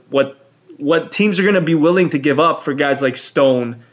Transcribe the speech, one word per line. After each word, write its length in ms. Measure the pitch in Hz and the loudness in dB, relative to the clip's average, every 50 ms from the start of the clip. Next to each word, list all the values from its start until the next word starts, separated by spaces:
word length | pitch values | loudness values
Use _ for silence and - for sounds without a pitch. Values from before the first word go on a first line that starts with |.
| _ _ | _ _
what, 280 | 139 139 139 135 - - _ _ _ _ _ - - | 0 0 0 0 -4 -14 _ _ _ _ _ -20 -16
what 340 | - 143 143 165 165 156 - | -8 -2 0 0 0 -2 -4
teams 280 | - - 202 214 190 180 | -4 -2 0 0 0 0
are 40 | 185 | 0
gonna 180 | 208 202 185 | 2 2 2
be 140 | 165 156 165 | 0 0 0
willing 340 | 160 147 165 175 190 180 156 | 2 2 2 4 2 2 0
to 80 | 156 143 | 0 -2
give 200 | 131 151 135 135 | 0 0 2 2
up 240 | 160 170 - - - | 2 0 0 -2 -6
for 100 | 151 139 | -8 -4
guys 280 | 139 143 139 135 127 | -2 -2 -2 -2 0
like 140 | 139 131 123 | -2 -4 -4
Stone, 680 | - - - - 160 139 135 127 123 120 117 120 117 - _ | -4 -8 -4 0 2 2 4 2 2 -2 -4 -8 -12 -16 _